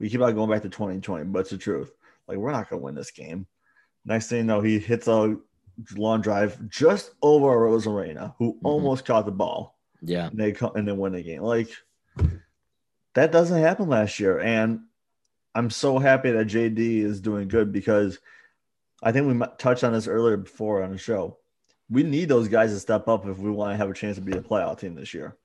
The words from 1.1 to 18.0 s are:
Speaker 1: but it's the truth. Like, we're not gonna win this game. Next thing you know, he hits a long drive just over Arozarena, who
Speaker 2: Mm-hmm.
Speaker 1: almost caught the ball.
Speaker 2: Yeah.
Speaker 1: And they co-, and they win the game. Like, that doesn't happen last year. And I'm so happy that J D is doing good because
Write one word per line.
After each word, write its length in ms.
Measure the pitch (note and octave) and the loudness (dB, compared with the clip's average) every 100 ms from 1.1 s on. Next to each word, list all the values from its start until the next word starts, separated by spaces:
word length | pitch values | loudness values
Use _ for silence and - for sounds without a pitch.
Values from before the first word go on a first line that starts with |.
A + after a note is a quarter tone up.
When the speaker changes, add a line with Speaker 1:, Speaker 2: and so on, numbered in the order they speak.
| E2+ | -8
Speaker 1:
but 160 | F2 F#2+ | -4 -4
it's 100 | F#2+ | -4
the 80 | F#2+ | -6
truth. 340 | G#2+ D2+ - _ _ _ - | -4 -4 -6 _ _ _ -12
Like, 100 | F#2+ | -6
we're 120 | B2 | -4
not 160 | B2+ G2 | -4 -4
gonna 140 | F2+ | -8
win 120 | C2+ D2 | -8 -12
this 140 | - | -14
game. 340 | - D2 F#2 F#2 _ _ _ _ _ | -16 -14 -12 -14 _ _ _ _ _
Next 240 | G#2+ A2 - | -4 -4 -2
thing 100 | A#2+ | -2
you 60 | |
know, 160 | A2+ G#2+ | 0 2
he 180 | A2 G#2+ | 2 0
hits 260 | A#2 A#2 - | 0 -2 2
a 280 | A2+ G#2+ G#2+ _ _ _ - A2+ G2+ | 4 2 0 _ _ _ -20 -12 -4
long 240 | A2 A2 | 0 0
drive 480 | G#2 G2+ G#2 - A2 | 2 0 0 -4 -10
just 440 | - D#3+ G3+ - - | 2 4 4 -4 0
over 240 | D3 D3+ C#3 | 6 6 6
Arozarena, 880 | A#2 A2+ A2+ G#2+ G2+ F2 D2+ - - | 4 4 2 0 -4 -4 -8 -10 -4
who 160 | A#2 | -2
Speaker 2:
Mm-hmm. 120 | - D3+ | -2 0
Speaker 1:
almost 380 | D3+ C#3 C3 - | 0 0 0 2
caught 180 | A2+ G#2 | 2 2
the 60 | |
ball. 460 | F#2+ - - - _ _ _ | -2 -2 -4 -10 _ _ _
Speaker 2:
Yeah. 240 | E2 F2 E2 | -6 -4 -4
Speaker 1:
And 120 | G#2+ | -2
they 140 | G#2 | -2
co-, 200 | G2+ A2+ | -2 -4
and 140 | G#2+ G2+ | -4 -4
they 40 | |
win 200 | G2 G2 | -2 -4
the 80 | F2+ | -6
game. 180 | E2 D#2 | -10 -6
Like, 280 | A2 A#2 A2+ - _ _ _ - E2 - _ _ _ _ _ _ _ | -2 -2 -2 -10 _ _ _ -2 -2 -2 _ _ _ _ _ _ _
that 180 | C3 D#3+ | 2 4
doesn't 280 | E3 E3+ E3+ | 4 4 4
happen 260 | D#3+ F#3+ F3 | 4 2 2
last 300 | A#2 G#2 - | 2 2 0
year. 200 | G2 D#2 | 0 2
And 400 | A2 A2+ A2 A2+ - _ _ _ _ _ _ | 2 2 2 -2 -8 _ _ _ _ _ _
I'm 160 | A#2 A#2 | -4 -4
so 280 | - C#3 C3 | 0 0 4
happy 320 | C#3 C3 C3 | 6 4 4
that 140 | A2 A2 | 2 2
J 220 | A2 A#2 | 0 0
D 320 | A2 A#2 A2 | 0 0 0
is 200 | G#2 G2+ | 0 -2
doing 280 | G#2+ G#2 G2 | -4 -4 0
good 240 | A2+ G#2 | 0 0
because 460 | G2+ A2+ G#2 | 0 2 2